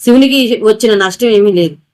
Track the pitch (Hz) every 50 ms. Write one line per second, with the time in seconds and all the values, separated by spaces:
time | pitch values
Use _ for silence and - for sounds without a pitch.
0 | - 247 240 262 269 262 277 277 254 220 240 226 214 214 214 220 247 226 208 196
1 | 190 185 185 - 240 233 220 202 202 208 185 175 170 151 147 _ _ _